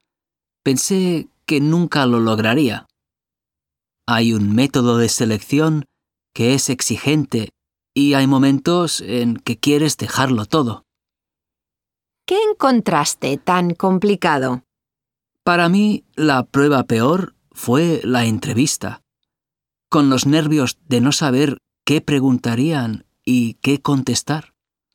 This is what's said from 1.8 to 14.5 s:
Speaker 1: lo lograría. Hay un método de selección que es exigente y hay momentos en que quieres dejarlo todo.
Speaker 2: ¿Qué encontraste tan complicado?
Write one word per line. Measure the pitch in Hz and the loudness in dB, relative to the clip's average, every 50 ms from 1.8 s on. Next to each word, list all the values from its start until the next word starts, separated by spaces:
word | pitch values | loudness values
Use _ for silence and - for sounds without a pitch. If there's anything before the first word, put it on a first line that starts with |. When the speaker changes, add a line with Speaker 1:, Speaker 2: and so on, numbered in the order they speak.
| 175 151 - 151 135 | 0 0 0 0 2
Speaker 1:
lo | 123 120 117 | 2 2 2
lograría. | 113 113 110 107 110 110 120 151 151 120 104 - - _ _ _ _ _ _ _ _ _ _ _ _ _ _ _ _ _ _ _ _ _ _ _ - | 2 0 0 0 0 0 2 2 0 0 -2 -6 -12 _ _ _ _ _ _ _ _ _ _ _ _ _ _ _ _ _ _ _ _ _ _ _ -6
Hay | - 120 113 117 117 113 | -2 0 0 2 2 0
un | 107 101 101 107 | 0 0 0 2
método | 117 135 139 - 135 120 120 117 | 2 0 2 2 0 2 2 2
de | 117 117 110 | 2 2 0
selección | - - 123 110 110 104 - - 139 143 156 160 156 151 143 _ _ _ _ _ _ _ _ _ - | 0 -2 -2 -2 -2 -4 -4 -2 -2 0 0 0 0 -2 -4 _ _ _ _ _ _ _ _ _ -6
que | - 117 120 135 | -2 0 2 2
es | 135 - - | 0 0 -2
exigente | 127 127 - - 120 101 - 135 151 156 139 - - 113 104 - _ _ _ _ _ _ _ _ - | -4 -4 -4 -4 -4 -4 -2 0 0 0 0 -2 -4 -4 -4 -6 _ _ _ _ _ _ _ _ -2
y | 135 143 143 139 | 0 2 2 2
hay | 135 135 | 2 2
momentos | 135 139 131 135 139 139 135 135 170 175 175 175 151 - - - | 4 4 4 4 4 2 2 0 0 0 0 0 -2 -4 -6 -6
en | - 120 123 120 120 113 | -6 -4 -2 -2 -2 -2
que | - - - 117 - | -4 -4 -8 -6 -4
quieres | - 143 147 147 156 151 - - | 0 0 2 2 2 0 -2 -4
dejarlo | 113 - - - 135 135 127 110 104 | -6 -6 -2 -2 0 0 0 -2 -2
todo. | - - 160 139 117 101 - _ _ _ _ _ _ _ _ _ _ _ _ _ _ _ _ _ _ _ _ _ _ _ _ _ _ _ _ - | -2 -2 0 0 -2 -4 -8 _ _ _ _ _ _ _ _ _ _ _ _ _ _ _ _ _ _ _ _ _ _ _ _ _ _ _ _ -6
Speaker 2:
¿Qué | - 370 403 440 | -4 -2 0 0
encontraste | 427 427 - - 269 254 233 - - 175 147 147 - - - - 131 139 | 0 -2 0 0 2 2 2 0 0 0 0 0 -2 -4 -6 -4 -4 -4
tan | 139 - - 180 180 180 175 165 | -4 -2 -2 0 0 0 -2 -2
complicado? | - - 190 185 180 196 208 202 - - 175 151 139 131 131 | -2 0 0 0 2 0 0 -2 0 0 0 0 0 -2 -2